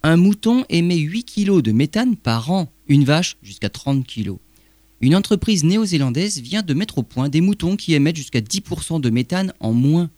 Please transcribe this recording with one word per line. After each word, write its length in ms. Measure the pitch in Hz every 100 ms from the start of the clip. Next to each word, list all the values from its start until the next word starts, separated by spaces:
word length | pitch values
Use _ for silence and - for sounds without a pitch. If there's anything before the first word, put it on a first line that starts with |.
un 140 | 156 165
mouton 480 | 185 202 220 247 262
émet 280 | 170 175 175
huit 280 | 151 214 -
kilos 360 | - 196 190
de 100 | 110
méthane 440 | 110 151 214 254 202
par 340 | - 113 120
an, 220 | 190 160 _ -
une 160 | 143
vache 340 | 135 156 180 -
jusqu'à 260 | 98 98 101
trente 340 | - - 139 127
kilos. 320 | - 101 92 _ _ _ _ _ _
Une 160 | 127 180
entreprise 480 | - 208 - 202
néo-zélandaise 760 | 156 208 214 165 135 123 202 160
vient 220 | 117 202
de 100 | 185
mettre 240 | 139 - -
au 60 |
point 260 | 113 - 139
des 100 | 151
moutons 360 | 185 202 170 196
qui 180 | -
émettent 220 | 151 143 165
jusqu'à 260 | 131 123
dix 200 | 107 196
pour 200 | - 175
cent 180 | - 165
de 120 | 127
méthane 420 | 117 127 180 190 -
en 140 | 110
moins. 360 | 117 139 165 170